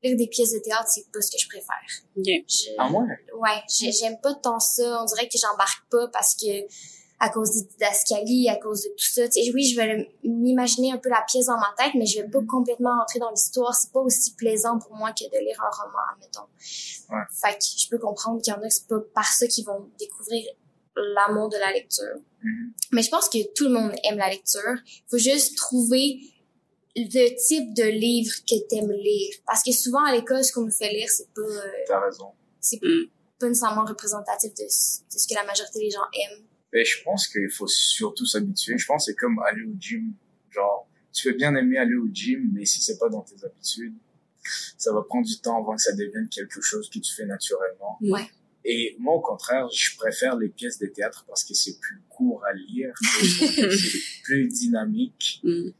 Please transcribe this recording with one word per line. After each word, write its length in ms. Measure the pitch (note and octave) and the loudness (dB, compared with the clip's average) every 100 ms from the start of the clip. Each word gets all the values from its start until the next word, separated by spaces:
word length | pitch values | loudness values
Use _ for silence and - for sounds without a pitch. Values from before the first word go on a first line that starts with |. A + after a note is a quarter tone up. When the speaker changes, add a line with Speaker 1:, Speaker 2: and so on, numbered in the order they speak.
Speaker 1:
Lire 120 | B3+ A#3+ | 2 2
des 100 | A#3 | 2
pièces 240 | - A3+ | 2 2
de 80 | A3 | 2
théâtre, 280 | G#3+ A3 A3+ | 0 -2 2
c'est 160 | - G3+ | 0 -2
pas 100 | G#3+ | -4
ce 100 | G3+ | -2
que 100 | - | -2
je 60 | - | -4
préfère. 560 | G3 - - - - _ G3+ | -6 -8 -8 -8 -14 _ -4
Speaker 2:
Ok. 80 | F#3+ | 0
Speaker 1:
Je 440 | F3+ - - A2 G#2+ | 0 0 -2 -2 0
Speaker 3:
Ah 140 | C3 | 2
ouais ? 140 | F3+ A#3+ - - A3+ | 2 0 -4 -12 -2
Speaker 1:
Ouais, 220 | A3 G#3 - | 0 0 -2
j'ai, 240 | - A#3 | -2 2
j'aime 260 | A3 A3+ A3+ | 0 0 0
pas 140 | C#4 C#4 | -2 0
tant 240 | B3 A#3 | -2 2
ça. 420 | - - A#3+ A#3 | 2 2 2 0
On 40 | A3+ | -2
dirait 220 | A3 A#3 | -2 0
que 120 | - | 0
j'embarque 480 | A3 G#3 G3 - _ | 0 2 0 0 _
pas 180 | A#3+ A#3+ | 0 2
parce 260 | A3 G#3 - | 0 0 0
que, 320 | G#3+ G3+ G3+ - - - _ _ | 0 -2 -6 -14 -20 -20 _ _
à 100 | A3+ | 0
cause 200 | A3 A3 A3 | 2 0 0
des 120 | G3 | -4
didascalies, 800 | - G#3 G3+ - G#3 A3 B3+ A#3+ | 0 2 2 2 0 2 4 4
à 100 | G#3 | 2
cause 260 | G#3+ G#3+ | -2 -4
de 60 | G#3 | -4
tout 160 | - - | -2 0
ça. 160 | - A#3+ | 2 2
Tu 160 | - | 4
sais, 80 | A#3 | 4
oui, 140 | B3 C#4 | 4 2
je 100 | A#3+ | 4
vais 220 | A3 A3 | 2 0
le, 80 | - _ | -4 _
m'imaginer 680 | A#3 A#3 B3 B3+ B3 A#3 C4 | -2 2 4 4 4 2 2
un 80 | B3+ | 0
peu 100 | B3+ | 2
la 160 | A#3 A3 | 0 2
pièce 200 | B3+ B3+ | 0 2
dans 100 | A#3 | 2
ma 160 | G#3 G#3 | 0 2
tête, 200 | C#4 C#4+ | 2 2
mais 100 | G#3+ | 2
je 160 | G#3 | 0
vais 80 | G3+ | 0
pas 120 | A3 | 0
Speaker 3:
Mhm. 40 | A3 | 0
Speaker 1:
complètement 440 | B3+ B3 A#3+ B3 A#3+ | 0 0 2 2 2
rentrer 180 | A3+ A#3+ | 2 -2
dans 140 | A#3 | -2
l'histoire. 420 | G#3+ - B3+ A#3+ | 0 0 2 2
C'est 180 | A#3+ - | 2 2
pas 100 | C4 | 2
aussi 340 | C4 B3+ - - | 2 2 0 0
plaisant 420 | A3+ A3 A3+ A3+ | 0 2 2 0
pour 180 | - G#3+ | -4 -6
moi 180 | A3 | -4
que 100 | A3 A3 | -4 -2
de 180 | G#3+ | -2
lire 160 | G#3+ A3 | -2 -2
un 80 | G#3+ G#3 | -4 -4
roman, 140 | G#3 G3+ - | -8 -4 -6
admettons. 320 | - - - - _ - - - - - | -6 -16 -16 -16 _ -14 -12 -12 -14 -8
Speaker 3:
Ouais. 140 | G#3+ G#3 - | -6 -6 -2
Speaker 1:
Fait 160 | G#3 G3+ | -2 0
que 80 | - - | -4 -2
je 80 | - | -2
peux 80 | A#3 | -2
comprendre 420 | A3+ G3+ A3+ A#3 | -4 -4 -4 -2
qu'il 140 | A3 | -2
y 20 | G3+ | -4
en 40 | |
a 60 | A3 | 0
que 60 | |
c'est 120 | - - | -2 0
pas 120 | G#3+ G#3+ - | -4 0 -2
par 120 | G#3+ | 2
ça 140 | - A#3+ | 2 2
qu'ils 180 | - G#3 | 0 -4
vont 240 | G3+ G3+ - | -8 -10 -16
découvrir 460 | G#3 - G#3 A#3 D#4+ - _ _ _ - | -14 -12 -6 -6 -6 -16 _ _ _ -6
l'amour 540 | G#3 G3+ G3+ G#3+ G#3+ | -2 2 2 2 -2
de 80 | G#3 | -2
la 140 | G3 | -2
lecture. 440 | G3 - - G#3 - _ _ | -2 -2 -4 -4 -10 _ _
Speaker 3:
Mhm. 300 | A3+ A3+ A#3+ - - | -6 -6 -8 -6 0
Speaker 1:
Mais 100 | A#3+ | 2
je 80 | A3+ | 4
pense 200 | E4+ - | 2 2
que 100 | A3+ G#3 - | 0 -2 2
tout 80 | |
le 80 | C#4+ | 4
monde 200 | A#3+ G#3+ F#3+ | 4 2 0
aime 140 | G#3 G#3 | -2 0
la 100 | F#3+ | 0
lecture. 320 | F#3+ - G3+ G#3+ B3 - - - | 0 -2 -2 -2 -4 -8 -20 -2
Faut 80 | A#3+ | 2
juste 400 | A#3 C#4+ C#4 - | 4 4 2 0
trouver 640 | - B3+ A#3 B3+ C#4 C4 - _ _ _ _ _ _ - | 0 0 4 4 4 -2 -12 _ _ _ _ _ _ -8
le 400 | A3 B3 A#3+ B3 - | 0 4 4 4 2
type 260 | D#4 A#3+ A3 | 2 0 2
de 80 | |
livre 500 | A3 G#3+ A#3 A#3+ A3+ - - | 2 4 2 2 0 -4 0
que 60 | A3 G3+ | 0 2
t'aimes 240 | A3 G#3+ | 0 0
lire. 440 | G3+ G3+ G#3 G3 - - | 0 2 2 0 -6 -2
Parce 180 | A3 | 0
que 80 | - | 2
souvent, 320 | B3 B3+ B3+ D4 | 2 2 2 4
à 80 | B3 | 2
l'école, 280 | A#3+ C4 | 2 2
ce 80 | C4 | 2
qu'on 100 | B3 A3+ | 0 0
nous 60 | |
fait 200 | A3 G#3 | 0 0
lire, 180 | G#3 A#3 | -2 0
c'est 220 | - - | -2 -2
pas, 80 | - | -8
euh, 300 | G#3+ G#3 G3 G3 F#2+ | -6 -6 -8 -8 -2
Speaker 3:
T'as 120 | G2 | 0
raison. 280 | G2 - G3 _ _ _ | 0 -4 -18 _ _ _
Speaker 1:
c'est 220 | - A3+ | -2 0
Speaker 2:
Mm. 280 | F3+ E3 - _ _ _ | 2 2 2 _ _ _
Speaker 1:
pas 80 | B3 | 0
nécessairement 360 | A#3+ A3+ G#3+ G#3+ | 2 2 0 -2
représentatif 680 | G#3 G#3 G#3 G#3 G#3 A3 - | -2 -6 -6 -4 -2 -2 -4
de, 80 | |
de 60 | G#3 - - - _ - | -2 2 2 -2 _ -2
ce 80 | - | 0
que 80 | G#3+ | 0
la 80 | G3+ | 0
majorité 340 | G3+ G#3 A3 | -2 -4 -4
des 120 | G#3+ | -4
gens 100 | G3+ G#3 | -2 -4
aiment. 300 | G#3 G3+ G#3 _ _ _ | -4 -6 -8 _ _ _
Speaker 3:
Mais 100 | A2+ | 2
je 200 | A2+ - | 2 0
pense 240 | - G3 - | -2 -2 0
qu'il 220 | G#2+ G2 | 0 -2
faut 160 | - G2 | -4 0
surtout 580 | - - - G#2+ - A#2+ | 2 2 2 -2 -2 -2
s'habituer. 520 | G#2+ G2+ G2 - B2 | 0 0 -2 -2 -2
Je 80 | - | 0
pense 180 | D3 - | 0 0
que 60 | |
c'est 40 | - | -2
comme 200 | B2 A2 - | 0 0 0
aller 140 | - | -2
au 120 | A2+ - | -6 -10
gym. 340 | - A#3 - - _ _ _ | -8 -6 -6 -8 _ _ _
Genre, 380 | G#2 G2+ G2+ - _ _ | 0 0 0 -4 _ _
tu 160 | - C3 | -2 -2
peux 60 | A#2+ | 2
bien 180 | C#3+ C#3 | 2 4
aimer 220 | B2+ C3 | 2 2
aller 160 | A#2+ A#2+ | 2 2
au 120 | A2+ | 0
gym, 380 | F#2 A#2 C3 A#2 | -4 -2 0 0
mais 120 | G2+ G2 | 0 0
si 160 | - | 0
c'est 160 | - - | -2 0
pas 120 | A#2 | -2
dans 120 | G#2+ | -2
tes 240 | - - - | -10 -14 -16
habitudes, 480 | - - A2+ A#2 A3 _ _ _ _ - - - - | -10 -8 -8 -8 -14 _ _ _ _ -10 -8 -10 -6
ça 140 | - | -2
va 120 | G#2+ | -2
prendre 220 | - B2 A2+ | 0 -2 0
du 120 | A2+ | -2
temps 220 | A#2 A#2 | -2 -2
avant 140 | G#2+ A2 | -2 0
que 60 | |
ça 120 | A2 | 0
devienne 340 | G2+ G2+ G#2+ A2 | 0 -4 -4 -6
quelque 320 | - G2 G2+ | -6 -10 -6
chose 280 | - G#2+ G#2 | -4 -4 -8
que 80 | A2 | -8
tu 140 | - | -8
fais 120 | - G#2+ | -6 -8
naturellement. 720 | G2 - F#2+ F#2+ F#2 G2+ - | -8 -4 -2 -4 -6 -12 -4
Speaker 2:
Mm. 100 | G#3 | -2
Speaker 1:
Ouais. 140 | G3 - _ _ _ - | -2 -4 _ _ _ -4
Speaker 3:
Et 300 | A#2 A2+ A2 | -2 -4 -4
moi, 140 | B2 | 0
au 80 | E3+ | 0
contraire, 480 | - G#2 - B2+ B2 | 0 -6 -2 -2 0
je 240 | - - - | -2 -2 0
préfère 380 | A2 - B2+ B2 | -4 0 0 0
les 140 | G#2+ | -4
pièces 300 | - A#2+ - | -4 -10 -6
de 80 | G2 | -8
théâtre 380 | G2+ G#2+ - - | -4 -6 -6 -10
parce 160 | - | -8
que 100 | - | -4
c'est 260 | G2+ - - | -2 -2 -4
plus 220 | - G2+ _ | -12 -12 _
court 340 | - B2+ A2 G2+ | 0 0 0 -4
à 80 | |
lire, 380 | F#2+ F#2 - C3 - | -6 -6 -6 -6 -2
Speaker 2:
<laughs> 200 | A3+ - | 0 4
Speaker 3:
c'est 1000 | G3 F3 D#4 - G#3 G3 F3+ - - - | 4 4 2 4 4 4 2 -2 -6 -10
plus 240 | - C#4 B2 | -2 0 2
dynamique. 920 | - B3 A3 G#2+ G#2+ B3+ _ - - | 0 0 0 0 -2 -2 _ -4 -2
Speaker 2:
Mm. 260 | - E3+ F#3 | 0 0 -4